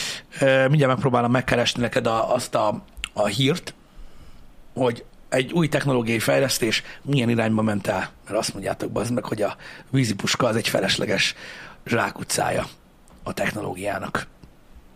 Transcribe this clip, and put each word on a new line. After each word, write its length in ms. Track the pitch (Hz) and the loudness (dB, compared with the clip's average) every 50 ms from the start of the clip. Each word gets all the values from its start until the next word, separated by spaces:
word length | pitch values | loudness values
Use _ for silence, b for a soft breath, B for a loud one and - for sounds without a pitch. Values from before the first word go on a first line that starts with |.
| B B B B B B B - | B B B B B B B 2
Ö, 280 | 143 135 135 135 135 131 | 4 4 6 6 6 6
mindjárt 240 | 147 156 139 127 131 | 6 6 6 4 4
megpróbálom 380 | 127 - 135 120 123 120 117 | 2 2 2 4 4 4 4
megkeresni 500 | 123 131 120 - 127 120 117 - - 127 | 2 2 2 2 2 2 2 0 0 0
neked 260 | 120 113 - 131 117 117 | -2 0 0 0 2 2
a, 260 | 113 113 113 - 120 | 2 2 2 2 0
azt 220 | 123 - - - | -2 -2 -2 0
a, 280 | 120 110 104 104 - - - - - - - - | 0 2 2 0 -2 -8 -14 -12 -12 -12 -10 -4
a 120 | - 104 | -2 -2
hírt, 480 | 104 101 117 135 131 165 180 - - - - - - b b b b b b b b b b b - - - - - - | 0 0 2 2 2 2 0 -4 -10 -16 -18 -20 -20 b b b b b b b b b b b -20 -20 -20 -20 -12 -4
hogy 320 | 123 131 120 117 - - - - - - - | 0 0 0 0 -2 -8 -16 -20 -20 -8 -2
egy 220 | - 131 131 120 - | 0 0 0 2 2
új 140 | 175 165 147 | 2 2 2
technológiai 500 | - 139 - 139 131 123 117 110 117 117 | 2 0 2 2 2 2 2 2 0 0
fejlesztés 640 | - - 139 139 135 123 - - 123 110 107 - B B B B | 2 2 2 4 2 2 0 0 0 0 0 -2 B B B B
milyen 280 | B 135 143 135 117 117 | B 0 0 2 4 2
irányba 320 | 120 113 110 110 110 110 | 2 2 2 2 2 2
ment 260 | 110 110 104 101 95 - | 2 2 0 0 -2 -2
el. 220 | 101 92 90 - - - - | -2 -2 -2 -6 -10 -18 -12
Mert 120 | - 95 110 | -4 -2 -2
azt 160 | 110 - - | -2 -2 -6
mondjátok, 380 | 101 92 95 98 - - 98 | -6 -6 -6 -4 -4 -4 -4
bazd 200 | 113 101 101 113 120 | -4 -4 -2 -2 -2
meg, 120 | 120 - | -2 -2
hogy 160 | - 117 107 | -4 -4 -2
a 140 | 101 92 - B B B B B B - | -2 -2 -2 B B B B B B 0
vízipuska 580 | - 135 131 107 101 98 - 104 - - 131 117 | 2 2 2 2 0 -2 -2 -2 0 2 2 2
az 80 | 110 | 2
egy 120 | 117 110 - | 2 0 0
felesleges 680 | - - 95 95 - - - - 98 - - - - B B B B B B B B B - | 0 0 2 2 0 0 0 0 0 0 0 -2 -2 B B B B B B B B B -6
zsákutcája 800 | - 120 113 101 98 - - - - - - - - - 120 - - - - - - - - - - - - - | -2 0 0 0 -2 -4 -8 -6 -4 -2 -2 0 0 0 -2 -4 -6 -10 -18 -20 -20 -20 -20 -20 -20 -20 -14 -10
a 100 | - 95 | -10 -6
technológiának. 920 | - 101 92 90 98 101 95 92 90 95 101 95 95 95 76 - - - - - - - - - - - - - - - - - | -2 -2 -2 -2 -4 -6 -8 -8 -6 -4 -4 -4 -4 -6 -6 -6 -6 -8 -8 -14 -20 -20 -20 -20 -20 -20 -20 -20 -20 -20 -20 -20